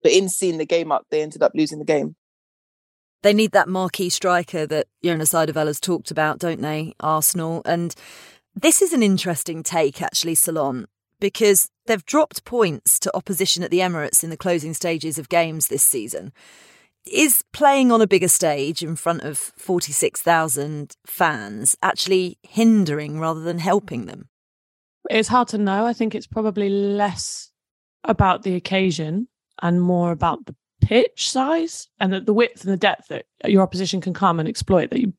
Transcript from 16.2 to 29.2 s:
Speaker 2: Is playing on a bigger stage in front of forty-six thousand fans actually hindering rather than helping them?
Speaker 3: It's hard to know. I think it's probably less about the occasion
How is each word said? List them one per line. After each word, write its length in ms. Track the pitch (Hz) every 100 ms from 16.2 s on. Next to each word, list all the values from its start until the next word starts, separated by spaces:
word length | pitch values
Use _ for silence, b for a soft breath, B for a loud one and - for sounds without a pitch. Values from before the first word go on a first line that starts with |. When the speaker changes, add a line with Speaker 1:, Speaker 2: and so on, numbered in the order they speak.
| 95 - b b b b b b -
Speaker 2:
Is 360 | - 302 - -
playing 400 | - 285 277 254
on 100 | 226
a 60 | 214
bigger 200 | 190 175
stage 540 | - 170 147 139 165
in 140 | 160 160
front 260 | - 170
of 140 | 143 143
forty-six 840 | - _ - 180 160 143 160 -
thousand 720 | - 165 160 - 143 151 143 -
fans 720 | - - 170 143 104 104 123 -
actually 560 | 190 - - 190 180 -
hindering 760 | _ - 226 220 175 147 151 151
rather 220 | 160 160
than 180 | 165 175
helping 480 | 165 196 202 131 92
them? 220 | - - _ _ _ _ _ _ _ -
Speaker 3:
It's 180 | 220 220
hard 200 | 247 240
to 100 | 214
know. 260 | 208 196
I 100 | 233
think 200 | 233 220
it's 140 | 214 -
probably 400 | 226 214 202 202
less 840 | 196 202 202 202 175 - - - _ _ _ _ _
about 380 | - 220 196 180
the 120 | 196
occasion 720 | 180 - 190 190 165 156 175